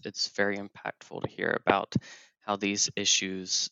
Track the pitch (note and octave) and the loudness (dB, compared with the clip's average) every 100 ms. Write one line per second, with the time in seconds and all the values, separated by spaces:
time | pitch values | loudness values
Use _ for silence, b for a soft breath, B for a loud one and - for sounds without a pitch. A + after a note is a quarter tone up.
0 | - - - - G2+ G2+ G2+ - - - | -6 -4 -4 2 2 2 -6 -8 -8 -8
1 | - - - - - - - G2 - - | -10 -6 -6 -2 0 0 4 2 4 -2
2 | B B B B - G2+ G2+ G2+ - - | B B B B -4 0 0 0 0 0
3 | G2 - F#2+ F#2+ F#2 - - | 2 2 2 -4 -2 -2 -2